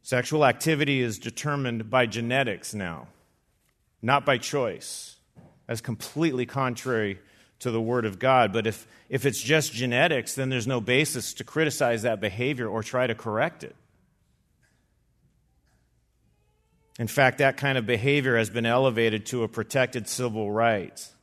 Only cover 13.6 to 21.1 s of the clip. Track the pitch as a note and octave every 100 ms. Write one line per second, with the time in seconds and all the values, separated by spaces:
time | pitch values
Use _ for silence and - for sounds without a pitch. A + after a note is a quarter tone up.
13.6 | - - _ _ _ _ _ _ _ _
14.6 | _ _ _ _ _ _ _ _ _ _
15.6 | _ _ _ _ _ _ _ _ _ _
16.6 | _ _ _ - A2+ - C3 B2+ C3+ C3
17.6 | C#3 C3 A2 A2+ C3 C#3+ C3 A#2 G#2+ A2+
18.6 | A#2 B2 C3+ A#2 A2+ G#2+ - B2+ A2 -
19.6 | G#2 C3+ B2 B2 G2+ - B2 G#2+ G#2 G#2+
20.6 | A#2 G#2+ F2+ - -